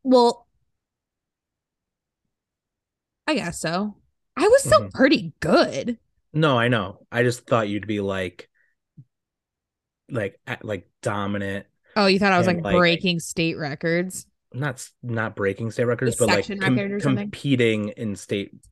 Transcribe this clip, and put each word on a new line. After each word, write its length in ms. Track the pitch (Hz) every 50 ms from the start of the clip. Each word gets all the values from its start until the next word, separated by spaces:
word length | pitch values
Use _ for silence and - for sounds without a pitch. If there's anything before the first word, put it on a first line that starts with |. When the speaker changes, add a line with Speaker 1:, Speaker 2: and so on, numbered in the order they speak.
| _
Speaker 1:
Well, 440 | 269 254 247 240 240 233 - _ _ _ _ _ _ _ _ _ _ _ _ _ _ _ _ _ _ _ _ _ _ _ _ _ _ _ _ _ _ _ _ _ _ _ _ _ _ _ _ _ _ _ _ _ _ _ _ _ _ _ _ _ _ _ _ _
I 80 | - 311
guess 260 | 240 170 170 165 -
so. 360 | - 160 165 185 208 214 202 _ _ _ _ _ _ _ _
I 120 | - 294 415
was 140 | 466 554 -
still 160 | - - -
Speaker 2:
Mm-hmm. 80 | - - -
Speaker 1:
pretty 380 | - 254 294 349 - 185 165 - _
good. 580 | - 151 190 349 - - 139 135 113 214 240 - _ _ _ _ _ _ -
Speaker 2:
No, 260 | 156 160 151 135 120
I 100 | 113 120
know. 380 | 127 113 98 92 101 - _ _
I 120 | - 117 120
just 240 | 123 117 - -
thought 220 | - 135 117 113 104
you'd 180 | 101 104 98
be, 140 | 107 107 104
like, 480 | 98 98 98 95 92 90 - _ - _ _ _ _ _ _ _ _ _ _ - 135 _ _ _ _ _ _ _ _ _ _ _ _ _ _ _ _ _ _ _ _ _
like, 300 | - 120 104 98 - _ _
a-, 120 | - 123 - -
like, 260 | 107 107 92 - _ _ _ -
dominant 640 | 120 104 101 101 101 101 101 98 98 98 101 - _ _ _ _ _ _
Speaker 1:
Oh, 100 | 220 202
you 120 | 196 190 196
thought 140 | 208 202 190
I 60 | 175
was, 80 | 175
Speaker 2:
and, 100 | 180 175
Speaker 1:
like, 60 | 175 165
Speaker 2:
like 140 | 202 196 175
Speaker 1:
breaking 400 | 175 170 170 165 - 185 175 170
state 360 | - - - - 165 165 156 -
records? 680 | 156 143 135 - - 165 165 175 180 185 185 - - _ _ _ _ _ -
Speaker 2:
Not 220 | 120 139 147 123
s-, 180 | - - - _ _ -
not 340 | 123 117 113 113 110 101
breaking 340 | - 104 98 98 - 117 113 -
state 120 | - 123
records, 300 | 120 120 113 131 123 104
Speaker 1:
A 40 | -
Speaker 2:
but, 120 | 123 110
like, 160 | 104 101 98
Speaker 1:
section 140 | - 104 98
Speaker 2:
com-, 160 | 95 - 127
Speaker 1:
record 160 | 123 101 98 101
or 80 | 104
something? 280 | - 139 131 110 104 -
Speaker 2:
competing 600 | - - - 143 139 123 120 113 110 107 104 107
in 260 | - - 120 110 101
state 360 | 95 - - 113 101 101 - - - _ -